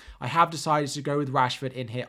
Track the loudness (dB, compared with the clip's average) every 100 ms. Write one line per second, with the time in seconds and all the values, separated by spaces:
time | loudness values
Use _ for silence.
0 | -20 -8 0 4 4 2 2 2 0 -4
1 | -2 -2 0 2 2 0 -6 -6 -6 -6